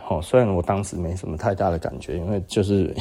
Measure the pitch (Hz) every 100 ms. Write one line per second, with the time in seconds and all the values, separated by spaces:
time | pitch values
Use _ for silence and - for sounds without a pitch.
0 | - 87 85 127 113 90 85 98 98 -
1 | 85 92 98 80 113 95 95 85 82 -
2 | - 82 95 101 90 110 101 101 92 -